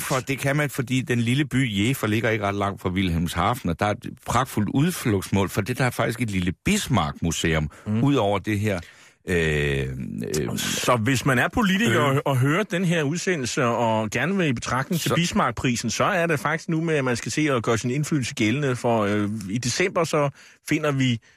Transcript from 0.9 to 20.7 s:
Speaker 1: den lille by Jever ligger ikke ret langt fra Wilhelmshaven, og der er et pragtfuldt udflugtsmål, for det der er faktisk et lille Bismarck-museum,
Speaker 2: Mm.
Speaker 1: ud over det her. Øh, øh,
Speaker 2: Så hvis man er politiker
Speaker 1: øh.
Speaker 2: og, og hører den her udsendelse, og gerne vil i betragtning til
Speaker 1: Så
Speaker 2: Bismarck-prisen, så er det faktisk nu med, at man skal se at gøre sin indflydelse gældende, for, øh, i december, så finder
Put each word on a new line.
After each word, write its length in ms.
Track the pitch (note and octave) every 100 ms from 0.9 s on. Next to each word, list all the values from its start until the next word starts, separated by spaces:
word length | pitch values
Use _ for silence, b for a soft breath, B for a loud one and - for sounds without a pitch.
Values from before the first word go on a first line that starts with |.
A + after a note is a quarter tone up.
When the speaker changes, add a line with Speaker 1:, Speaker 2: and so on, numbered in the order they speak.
| C3
Speaker 1:
den 180 | A#2+ A#2+
lille 260 | A#2 C3+ D3
by 220 | B2+ C3 G2 A2
Jever 200 | C3+ G#2+
ligger 220 | A2 A#2
ikke 160 | A2 G2+
ret 100 | G2+
langt 260 | G2+ F#2+
fra 80 | F#2+
Wilhelmshaven, 800 | F2+ F#2 E2 E2+ F2 G2 B2+ -
og 100 | D#2+
der 60 | G#2
er 60 |
et 180 | G#2 - - -
pragtfuldt 440 | A#2 C3 - G2+
udflugtsmål, 800 | C3+ E3+ - B2 G2+ - G2 F2+
for 120 | -
det 160 | G#2 B2+
der 80 | B2+
er 40 |
faktisk 320 | - B2 A#2
et 80 | A#2
lille 220 | F#2+ F2 - -
Bismarck-museum, 1040 | G#3 - A2 D2 - E2 - E2+ D#2 D2+ B -
Speaker 2:
Mm. 160 | G#2+
Speaker 1:
ud 120 | C#3 C3
over 240 | G2+ G2+
det 200 | G2 G#2
her. 200 | G#2 F2+ - B B B -
Øh, 580 | F2 D#2+ D2+ D2 C#2 C2 C2 G1+ G1+ - -
øh, 180 | A#1 -
Speaker 2:
Så 380 | - - - B2
hvis 300 | G#2+ C3+ C#3
man 140 | B2
er 80 | E3+
politiker 600 | - G3+ F#3+ A#3 E3+ C#3+
Speaker 1:
øh. 60 | C#3
Speaker 2:
og, 60 | D3
og 120 | C3
hører 260 | C3+ D#3
den 220 | G#3 F3 F3+
her 180 | E3+
udsendelse, 640 | C#3 E3+ - E3+ B2 - A#2+
og 440 | A#2 A#2 A2 A2
gerne 280 | A#2+ D3+ G3
vil 100 | D#3+
i 60 |
betragtning 480 | A#2 - B2 C3+ F3
til 80 | -
Speaker 1:
Så 60 | A#2+
Speaker 2:
Bismarck-prisen, 720 | E3+ G#3+ C#3 - C3 A#2 A#2
så 140 | -
er 240 | C#3 F#3+ E3+
det 120 | D3
faktisk 300 | D3 D#3+ -
nu 120 | D#3+
med, 140 | E3 D3+
at 80 |
man 120 | C3 A#2+
skal 160 | -
se 100 | - D3+
at 120 | B2+
gøre 140 | A2+ A#2
sin 140 | B2
indflydelse 420 | C#3 D3 D3+ A#2
gældende, 420 | - G#2+ C3+ C#3+ A#2+
for, 240 | A#2+ A#2 G2+
øh, 240 | G#2 G#2 A2 G2
i 80 | A#2+
december, 460 | A#2+ - F#3 F#3+
så 260 | D#3+ D#3 C#3+ - B B
finder 220 | -